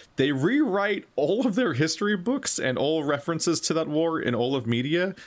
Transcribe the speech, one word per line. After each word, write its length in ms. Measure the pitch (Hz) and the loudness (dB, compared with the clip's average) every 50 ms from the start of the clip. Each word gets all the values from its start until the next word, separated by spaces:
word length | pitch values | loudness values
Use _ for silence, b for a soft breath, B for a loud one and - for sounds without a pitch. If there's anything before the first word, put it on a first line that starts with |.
| B B - | B B -2
They 160 | - 131 147 | 0 0 0
rewrite 760 | 143 131 139 185 262 302 311 220 185 202 202 214 202 - - _ - | 2 0 0 0 2 2 0 2 0 0 0 0 -2 -4 -6 _ -4
all 300 | 131 147 151 196 240 269 | -2 0 0 2 2 2
of 100 | 247 180 | 0 2
their 180 | 240 247 185 127 | 2 0 0 2
history 440 | 120 156 156 - - 208 208 214 | 0 0 0 0 -2 0 0 0
books 400 | 175 175 226 269 277 - - - 196 | 0 0 -2 -2 -2 -2 -4 -4 -2
and 180 | - 131 127 | -2 -2 0
all 260 | - 135 147 160 160 143 | 0 2 2 2 2 2
references 560 | 143 143 139 - 170 165 160 - 175 160 151 | 0 -2 -2 0 -4 -2 0 0 0 0 0
to 120 | - - 156 | 0 0 0
that 120 | 160 156 | 0 0
war 320 | 151 151 156 165 165 160 147 | 0 0 0 2 2 0 0
in 140 | - 120 120 | -2 0 0
all 220 | 110 120 127 139 | 0 0 0 0
of 100 | 135 110 | -2 0
media, 480 | 117 120 120 123 147 160 175 180 196 185 B B | 0 0 0 0 0 0 0 0 -2 -4 B B